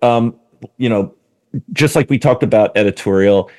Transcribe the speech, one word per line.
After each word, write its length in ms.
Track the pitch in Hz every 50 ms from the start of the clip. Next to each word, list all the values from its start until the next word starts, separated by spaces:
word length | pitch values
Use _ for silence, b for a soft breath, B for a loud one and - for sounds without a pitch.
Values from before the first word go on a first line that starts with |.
um, 340 | - 120 120 117 117 117 117 _ _ _ _ - - - _
you 100 | - 127
know, 260 | 120 113 101 98 - _ _ _ _ _ _ _ _ - - - - -
just 220 | - 156 147 -
like 140 | 165 139 -
we 100 | 143 120
talked 240 | - 135 127 - 131
about 340 | 113 113 107 107 - -
editorial, 720 | 104 107 101 92 - - 104 98 95 98 101 101 98 95 b b